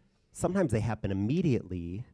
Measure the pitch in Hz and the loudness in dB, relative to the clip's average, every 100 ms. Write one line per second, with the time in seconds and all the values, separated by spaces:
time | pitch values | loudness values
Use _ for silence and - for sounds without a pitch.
0 | _ _ _ - 175 190 156 110 104 107 | _ _ _ -2 0 2 2 2 0 -2
1 | 101 98 107 165 180 113 90 90 85 98 | -2 0 0 2 2 2 -2 -8 -6 -8
2 | - | -10